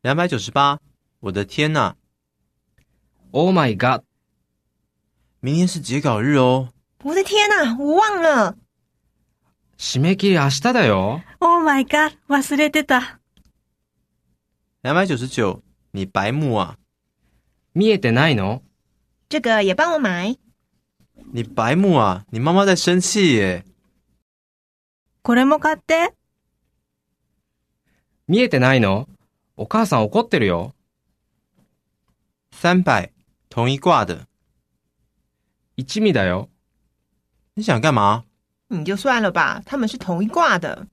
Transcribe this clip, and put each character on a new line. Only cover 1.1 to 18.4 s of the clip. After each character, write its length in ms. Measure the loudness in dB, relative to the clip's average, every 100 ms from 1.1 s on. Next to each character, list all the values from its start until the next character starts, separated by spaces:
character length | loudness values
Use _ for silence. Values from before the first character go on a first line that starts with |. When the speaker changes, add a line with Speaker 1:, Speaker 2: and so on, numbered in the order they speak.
| _
Speaker 1:
我 120 | -8
的 140 | -6 -6
天 260 | -2 0
哪。 240 | 0 -2 -4 _ _ _ _ _ _ _ _ _ _ _ _ _
Speaker 2:
Oh 220 | -2 2
my 200 | 2 0
god。 280 | 0 0 0 _ _ _ _ _ _ _ _ _ _ _ _ _ _
Speaker 1:
明 140 | -4
天 120 | 0 0
是 120 | -2
截 200 | -6 -2
稿 200 | 0 0
日 160 | 2 2
哦。 320 | 4 2 -2 _ _ _
Speaker 3:
我 120 | -4
的 80 | -2
天 260 | 0 0 2
哪， 260 | 2 0 -2
我 180 | 0 2
忘 240 | 2 2
了。 360 | 2 2 0 -4 _ _ _ _ _ _ _ _ _ _ _ _
Speaker 2:
締 220 | -6 -2
め 160 | 0 0
切 140 | 2
り 80 | 2
明 120 | 0
日 100 | 0
だ 260 | 0 2 2
よ。 360 | 2 0 -6 -12 -2
Speaker 4:
Oh 240 | 2 2
my 220 | 2 0
god！ 320 | 0 0 0 -4 -4
忘 280 | -2 0 0
れ 140 | 0
て 140 | 0
た。 340 | 0 -2 -2 -16 _ _ _ _ _ _ _ _ _ _ _ _ _ _ _ _
Speaker 1:
两 120 | -4
百 120 | -2 0
九 100 | -2
十 100 | -4
九， 360 | -2 -2 -4 _ _ _
你 120 | -10
白 280 | -6 -4 -2
目 220 | -2 -2
啊。 220 | -2 -4 -8 _ _ _ _ _ _ _ _ _
Speaker 2:
見 160 | 0 0
え 80 | 2
て 140 | 0
な 160 | 2 2
い 60 |
の？ 260 | 0